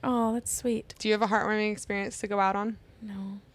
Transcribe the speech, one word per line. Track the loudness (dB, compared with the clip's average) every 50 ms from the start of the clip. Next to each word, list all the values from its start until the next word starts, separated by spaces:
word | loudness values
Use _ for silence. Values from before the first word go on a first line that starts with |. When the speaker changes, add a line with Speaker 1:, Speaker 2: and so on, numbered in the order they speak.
Speaker 1:
Oh, | 0 0 2 2 2 2
that's | 0 -2 -2 -4
sweet. | -6 -2 0 0 0 0 -2 -8 -14 -4
Speaker 2:
Do | 2 2
you |
have | 4 4
a | 4
heartwarming | 4 4 2 4 2 2 2 2 0
experience | -2 -4 -6 -6 -4 -4 -4 -6 -6 -6
to | -4
go | -2 2 4
out | 4 4 4
on? | 2 -2 -2 -4 -6 -14 -20 -20 -16
Speaker 1:
No. | -14 -12 -10 -8 -8 -10 -10 -12 -14 -18 _